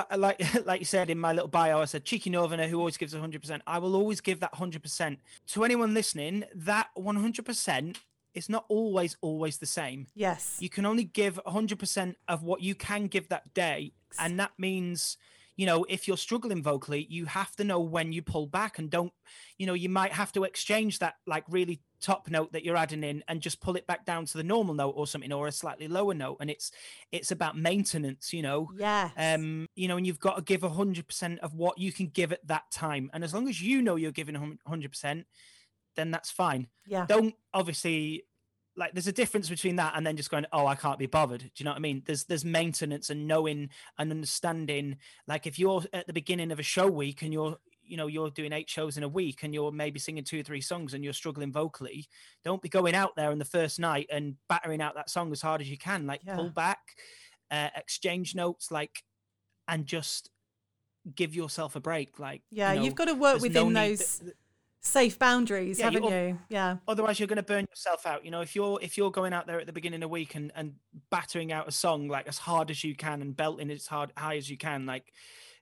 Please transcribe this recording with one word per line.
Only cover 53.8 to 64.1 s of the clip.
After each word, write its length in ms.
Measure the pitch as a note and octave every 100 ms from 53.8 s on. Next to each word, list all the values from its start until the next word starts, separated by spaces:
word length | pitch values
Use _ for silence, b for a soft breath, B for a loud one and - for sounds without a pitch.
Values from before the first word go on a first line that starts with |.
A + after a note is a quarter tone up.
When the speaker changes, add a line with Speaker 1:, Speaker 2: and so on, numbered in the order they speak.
Speaker 1:
night 280 | E3+ C#3+ D3
and 220 | D3 D3 C#3 -
battering 320 | E3+ E3 D#3
out 140 | D3+ D3+
that 120 | C#3+
song 240 | F3 E3
as 80 | D3
hard 220 | D#3 D#3
as 80 | C#3
you 80 | C#3
can. 280 | F3+ G3 C#3+
Like, 140 | C#3+ G3
Speaker 2:
Yeah. 100 | F3+
Speaker 1:
pull 140 | E3
back, 300 | E3 F3 G3+ - B B B B B -
uh, 200 | D3 D3
exchange 600 | D#3 - - F#3 F3+ E3
notes, 360 | F3+ F3 E3+ -
like, 320 | D#3 D#3 - - _ _ _ _ _ -
and 200 | D#3+ C#3
just 420 | E3 - - - _ _ _ _ _ _ _ E3+
give 200 | C3+ E3
yourself 420 | E3 D#3 - D3+ D3
a 40 |
break. 380 | D#3+ D#3+ C#3 -
Like, 240 | C#3 C#3+ _
Speaker 2:
Yeah, 220 | G#3 G3
Speaker 1:
you 60 | G3
know, 40 |
Speaker 2:
you've 100 | B3+
gotta 200 | D4 E4
work 260 | C4+ C#4 A#3+
Speaker 1:
there's 140 | B3
no 100 | A#3+
Speaker 2:
within 80 | A3+
Speaker 1:
need 180 | A3 G#3 G#3
Speaker 2:
those 200 | -